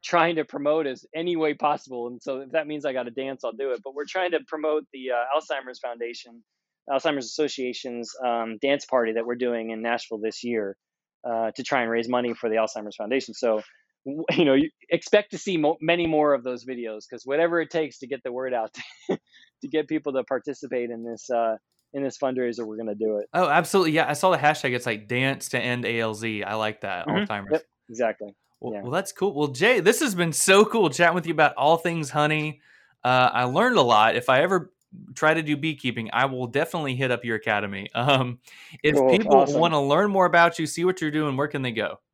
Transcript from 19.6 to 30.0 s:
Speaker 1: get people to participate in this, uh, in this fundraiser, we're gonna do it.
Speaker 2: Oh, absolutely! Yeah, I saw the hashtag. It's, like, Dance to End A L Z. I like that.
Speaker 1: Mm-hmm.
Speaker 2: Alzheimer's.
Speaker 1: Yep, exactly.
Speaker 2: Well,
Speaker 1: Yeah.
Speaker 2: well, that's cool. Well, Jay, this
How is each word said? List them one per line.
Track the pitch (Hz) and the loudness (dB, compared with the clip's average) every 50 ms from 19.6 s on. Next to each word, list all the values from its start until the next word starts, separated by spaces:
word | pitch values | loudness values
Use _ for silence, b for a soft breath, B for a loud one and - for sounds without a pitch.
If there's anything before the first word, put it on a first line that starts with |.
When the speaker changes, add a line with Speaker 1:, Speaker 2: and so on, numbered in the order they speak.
| - 139 | -14 -4
Speaker 1:
get | 143 156 151 - | -4 -4 -2 -2
people | 156 151 143 147 131 | -4 -4 -4 -2 -4
to | 131 123 | -4 -2
participate | - 139 127 - - 135 - - 127 135 127 120 117 | -2 -4 -4 -4 -6 -10 -10 -10 -6 -4 -4 -4 -4
in | 120 113 113 | -8 -10 -10
this, | 117 117 110 - - | -10 -12 -12 -8 -4
uh, | 123 117 117 113 110 104 _ _ _ _ _ _ - | -2 0 0 0 -2 -4 _ _ _ _ _ _ -8
in | 139 139 | -6 -6
this | 135 - - | -6 -4 -4
fundraiser, | - 131 127 127 127 120 113 117 117 | -4 -4 -2 -2 -4 -4 -4 -6 -8
we're | 107 107 107 | -8 -8 -8
gonna | 113 110 104 | -8 -8 -4
do | 104 110 110 107 104 | -4 -2 -2 -2 -2
it. | 104 _ - | -6 _ -2
Speaker 2:
Oh, | 165 185 156 | 0 0 4
absolutely! | 143 165 175 - - 196 180 160 151 | 2 2 2 2 2 2 2 4 2
Yeah, | 165 147 120 | 2 2 0
I | 147 | 0
saw | 143 - 185 | 2 2 2
the | 180 147 | 2 4
hashtag. | 131 147 156 151 - 139 123 | 4 2 2 2 -2 -2 -2
It's, | 120 - | -2 -2
like, | 123 113 104 107 104 | -4 -6 -6 -6 -4
Dance | 123 123 131 135 139 - - - | -2 0 0 0 -2 -4 -8 -6
to | - 127 | -4 -2
End | - 123 123 123 120 | -2 -2 -2 -2 -2
A | 123 117 117 | -2 -2 0
L | 113 110 110 | -2 -2 -4
Z. | 104 110 113 110 104 101 | -4 -6 -6 -4 -4 -6
I | 92 107 | -4 -4
like | 110 107 107 107 - | -2 -2 -2 -4 -6
that. | - 98 95 85 82 151 | -6 -6 -6 -4 -4 -2
Speaker 1:
Mm-hmm. | - 190 208 202 | -2 -2 -2 -2
Speaker 2:
Alzheimer's. | 107 - 196 - 151 | -4 -8 -4 -2 -4
Speaker 1:
Yep, | 160 - _ _ _ _ _ | -4 -4 _ _ _ _ _
exactly. | 113 113 123 113 107 _ 107 101 98 _ _ _ _ _ | -4 -2 -2 -2 -2 _ -10 -16 -16 _ _ _ _ _
Speaker 2:
Well, | - 120 107 | -12 -10 -10
Speaker 1:
Yeah. | 101 101 | -8 -8
Speaker 2:
well, | 120 | -4
that's | 135 180 196 - | -4 -4 -4 -6
cool. | - - 190 202 165 | -6 -2 -2 -2 0
Well, | 139 151 143 | 0 -2 -2
Jay, | 131 123 165 226 262 220 | -2 2 2 4 4 4
this | 156 190 240 233 | 4 4 2 4